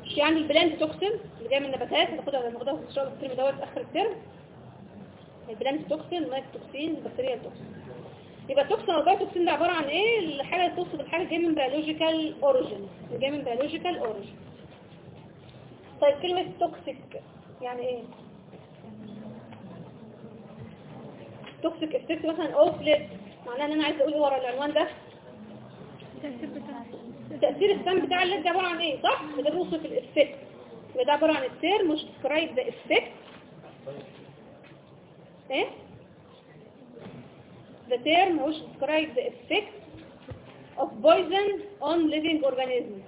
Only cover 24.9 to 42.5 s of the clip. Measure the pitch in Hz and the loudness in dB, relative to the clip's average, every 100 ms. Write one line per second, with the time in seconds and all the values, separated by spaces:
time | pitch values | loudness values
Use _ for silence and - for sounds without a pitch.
24.9 | - - - - - - - - - - | -4 -18 -20 -20 -18 -16 -16 -18 -18 -18
25.9 | - - - 294 240 302 302 294 - - | -16 -16 -12 -10 -8 -10 -10 -10 -12 -12
26.9 | - - - - 294 285 285 403 403 359 | -14 -14 -14 -12 2 2 6 4 4 4
27.9 | 381 277 359 370 370 339 349 359 330 339 | 2 4 4 4 4 2 2 2 0 0
28.9 | 262 349 539 302 294 294 339 359 320 311 | 2 2 2 -2 0 0 0 0 -2 -2
29.9 | - - 311 - - - - - - - | -4 0 4 4 2 -16 -18 -18 -18 -8
30.9 | 254 247 294 311 294 254 - 330 415 359 | 0 4 6 6 4 0 0 2 4 4
31.9 | 311 - - 262 302 311 233 233 - 240 | 0 -4 -6 0 2 2 0 -2 -6 2
32.9 | 302 - - - - - - - - 135 | 2 2 -14 -18 -20 -20 -20 -20 -14 -12
33.9 | 143 - - - - - - - - - | -12 -14 -18 -20 -20 -20 -20 -20 -20 -20
34.9 | - - - - - - 269 440 - - | -20 -20 -20 -20 -20 -2 0 0 -6 -18
35.9 | - - - - - - - - - - | -20 -20 -20 -20 -20 -20 -20 -20 -20 -20
36.9 | - - - - - - - - - - | -18 -16 -16 -18 -20 -20 -20 -20 -20 -2
37.9 | 240 254 339 381 320 269 311 - - 277 | 0 6 6 6 4 0 -2 -8 -6 0
38.9 | 311 311 254 240 - - 359 415 - - | 2 2 -2 -4 -8 -2 -2 -2 -16 -18
39.9 | - - - - - - - - - 302 | -18 -18 -18 -16 -16 -16 -20 -14 -4 -4
40.9 | 220 269 359 330 381 415 381 - - 294 | 4 8 8 6 2 2 0 -6 -6 0
41.9 | 339 311 302 320 311 277 | 4 4 2 2 2 2